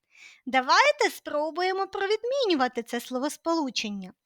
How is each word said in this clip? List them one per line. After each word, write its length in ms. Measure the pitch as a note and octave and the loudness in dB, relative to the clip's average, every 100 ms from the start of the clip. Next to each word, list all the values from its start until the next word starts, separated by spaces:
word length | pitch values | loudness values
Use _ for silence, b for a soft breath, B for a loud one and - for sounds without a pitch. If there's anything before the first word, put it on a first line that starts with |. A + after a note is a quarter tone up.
| _ B B B - | _ B B B -2
Давайте 600 | B3+ B3+ F4+ C#5 D5 G#4 | -2 4 6 6 4 0
спробуємо 800 | - D#4 D4 D#4 D#4+ F#4 F#4+ F#4+ | 0 -6 -4 -2 -2 -2 0 -4
провідмінювати 960 | G4+ G4 A4 A#4+ C#5 A4+ D4+ B3 A#3 | -4 -2 -2 -2 -2 2 2 0 -2
це 160 | A3+ A#3+ | -6 -8
словосполучення. 1160 | - B3+ C#4+ - E4 E4 C4+ - G#3+ G3+ F#3 - | -6 -4 -4 -4 -2 -2 -2 -4 -6 -8 -12 -18